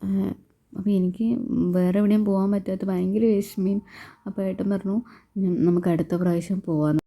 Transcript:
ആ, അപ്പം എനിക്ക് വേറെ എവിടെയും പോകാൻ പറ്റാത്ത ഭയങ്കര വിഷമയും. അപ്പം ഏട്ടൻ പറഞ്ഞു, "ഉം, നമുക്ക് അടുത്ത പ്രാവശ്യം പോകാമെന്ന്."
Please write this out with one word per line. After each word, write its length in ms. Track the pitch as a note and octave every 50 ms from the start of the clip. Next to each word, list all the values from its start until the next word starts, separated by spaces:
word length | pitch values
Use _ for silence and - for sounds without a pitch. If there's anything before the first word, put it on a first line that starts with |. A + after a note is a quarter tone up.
| -
ആ, 300 | F#3+ G3 F#3+ F#3+ G3 - - - _ _ _ _ _ -
അപ്പം 180 | - F#3+ G#3
എനിക്ക് 340 | G3+ F#3+ F3+ F3+ F3+ - A3+ A3+ A#3 - - - - - E3+ F3+ F3+
വേറെ 240 | F3+ F3+ F3+ F3+ G3+
എവിടെയും 260 | G#3 G3+ G#3 G#3+ G#3+
പോകാൻ 260 | G3+ G3 F#3+ F#3+ G3
പറ്റാത്ത 340 | G3+ G3+ F#3+ - F#3+ F#3 -
ഭയങ്കര 400 | F#3+ F#3+ F3+ F3+ F#3 G3 G#3+ A3+
വിഷമയും. 560 | A3+ G#3+ G3 G#3+ - - - F#3 F#3+ G3 G3+ - - - - - - - _ _ G3+
അപ്പം 160 | G3 - G3
ഏട്ടൻ 260 | F#3+ F#3 F#3+ F#3 F#3+
പറഞ്ഞു, 260 | G3+ F#3+ - F#3+ G3 A3 A#3+ - - - _ _ _ G3+
"ഉം, 280 | F#3+ F3+ F3 - -
നമുക്ക് 220 | F3 F3 F3 F3 F#3
അടുത്ത 280 | E3+ E3 D#3+ - F3+
പ്രാവശ്യം 460 | F3 F3+ F3+ E3+ E3+ E3+ - G3 F#3 -
പോകാമെന്ന്." 360 | - E3 D3+ D3+ D3+ D3+ D#3 -